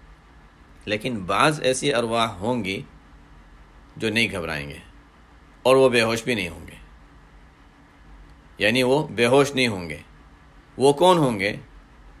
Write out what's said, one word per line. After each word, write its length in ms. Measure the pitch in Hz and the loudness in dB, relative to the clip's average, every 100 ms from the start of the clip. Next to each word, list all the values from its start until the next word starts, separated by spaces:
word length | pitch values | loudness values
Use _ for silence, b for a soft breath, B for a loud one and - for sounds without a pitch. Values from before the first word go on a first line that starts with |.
| - - - - - - - - | -20 -20 -20 -20 -20 -20 -20 -16
لیکن 340 | - 107 131 113 90 | -8 -6 -6 -6 -4
بعض 340 | 98 143 147 | 0 2 2
ایسی 320 | - 127 143 | -2 0 0
ارواح 340 | 120 117 117 113 92 | -2 -2 0 -2 -4
ہوں 240 | 107 123 | -4 -4
گی 160 | 95 101 147 - - - - - - - - - - - | -4 -6 -10 -20 -20 -20 -20 -20 -20 -20 -20 -20 -20 -8
جو 140 | 110 | -4
نہیں 180 | 107 110 | 0 -2
گھبرائیں 360 | 92 80 76 71 | -2 -6 -8 -10
گے 100 | 67 - - - - - - - - | -16 -20 -20 -20 -20 -20 -20 -20 -2
اور 120 | 123 131 | 4 6
وہ 120 | 131 | 6
بے 140 | 117 | 4
ہوش 200 | 113 117 | 0 0
بھی 100 | - | -2
نہیں 140 | 110 87 | -4 -4
ہوں 180 | 80 80 | -10 -18
گے، 100 | - - - - - - - - - - - - - - - - - - - | -20 -20 -20 -20 -20 -20 -20 -20 -20 -20 -20 -20 -20 -20 -20 -20 -20 -20 -4
یعنی 240 | 101 123 | 0 2
وہ 240 | 127 143 151 | 2 2 0
بے 160 | 110 120 | 0 4
ہوش 280 | 139 135 | 4 4
نہیں 140 | 131 123 | 0 -2
ہوں 200 | 98 85 | -2 -10
گے۔ 80 | 78 - - - - - - - - | -12 -16 -20 -20 -20 -20 -20 -16 0
وہ 140 | 135 | 2
کون 240 | 143 180 175 | 4 4 4
ہوں 200 | 135 104 | 2 0
گے؟ 160 | 98 143 - - - - - - | -4 -6 -14 -20 -20 -20 -20 -10